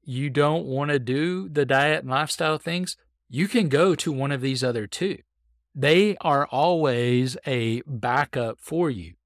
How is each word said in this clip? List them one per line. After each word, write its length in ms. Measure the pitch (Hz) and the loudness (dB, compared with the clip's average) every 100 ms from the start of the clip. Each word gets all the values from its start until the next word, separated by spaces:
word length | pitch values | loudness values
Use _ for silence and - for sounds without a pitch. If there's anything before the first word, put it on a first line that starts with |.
you 280 | - 127 143 | -10 -4 -2
don't 340 | 135 147 160 139 | 2 2 2 -2
wanna 320 | 131 143 143 | -4 0 -2
do 520 | 120 135 165 180 190 | 0 -2 -2 -4 -4
the 160 | 147 135 | -2 2
diet 360 | 135 147 156 | 4 4 0
and 80 | 127 | -2
lifestyle 480 | 131 151 - 160 156 | -2 -2 -2 -2 -2
things, 400 | 165 175 180 - _ _ _ | -4 -6 -6 -10 _ _ _
you 180 | 123 202 | -2 0
can 220 | 240 170 | 2 2
go 240 | 139 190 | 4 4
to 180 | 160 165 | 2 -2
one 200 | 135 139 | -2 -2
of 100 | 139 | -2
these 220 | 135 131 | -2 -2
other 240 | 127 117 107 | -2 -2 -4
two. 320 | - 190 170 _ _ _ _ _ 139 | -6 -6 -6 _ _ _ _ _ -2
They 420 | 143 170 208 185 | 4 6 4 2
are 260 | 165 139 143 | 2 2 2
always 880 | 127 165 170 147 120 120 123 127 123 - | 2 2 4 2 2 2 2 2 -4 -4
a 360 | 127 113 117 147 | -2 0 -2 -6
backup 720 | 123 123 127 143 135 117 113 | -6 -2 0 0 -2 -4 -6
for 300 | - 160 170 | -6 -2 -2
you. 240 | 107 82 - | -2 -10 -18